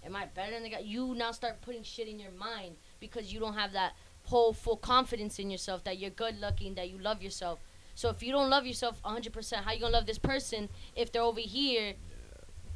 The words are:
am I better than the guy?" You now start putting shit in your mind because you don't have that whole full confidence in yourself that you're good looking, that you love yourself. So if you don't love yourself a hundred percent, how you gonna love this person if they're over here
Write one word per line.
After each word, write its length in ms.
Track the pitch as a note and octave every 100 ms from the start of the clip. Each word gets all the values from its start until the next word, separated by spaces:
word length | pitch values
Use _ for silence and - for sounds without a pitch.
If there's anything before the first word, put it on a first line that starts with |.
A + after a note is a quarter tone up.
| E3
am 100 | G3
I 100 | E3+
better 240 | F3 G3+
than 120 | A3+
the 60 | A3+
guy?" 100 | A3
You 360 | G#3+ A3 B3+ A#3+
now 160 | A#3
start 300 | A3+ A#3+ A3
putting 220 | - A#3+
shit 240 | G#3+ - A3
in 100 | G#3+
your 140 | G3
mind 460 | F#3 G#3+ A3 F#3 D#3+ - -
because 320 | A3+ A#3+ G#3
you 80 | G#3+
don't 140 | A3 G#3
have 180 | G3+
that 200 | G3 F#3 - - - -
whole 260 | B3 A3+
full 240 | A3 - G#3+
confidence 600 | - B3+ B3+ A#3 G#3 -
in 120 | G3
yourself 340 | F#3 - F#3
that 140 | G3 F#3
you're 100 | F#3+
good 300 | F#3+ A3+ G#3+
looking, 360 | G3+ G3+ G3+ F#3+
that 140 | F3+
you 80 | F#3+
love 240 | G3 G#3
yourself. 380 | G3 - F3+ E3 - - -
So 160 | - A#3
if 140 | A3
you 80 | A#3
don't 180 | C#4 C4+
love 160 | C#4 B3+
yourself 320 | A3+ A#3+ A3+
a 60 | G#3
hundred 240 | A3+ A3
percent, 320 | A3+ A3 A3 G3
how 80 |
you 80 | A#3
gonna 100 | A#3
love 140 | A#3 A3+
this 120 | G#3+
person 520 | C4 C4+ - A3 G#3 - - -
if 160 | A#3
they're 100 | A#3
over 200 | A#3 A3+
here 540 | A3 A#3 C#4 A#3 G#3 G3 - - - - - - -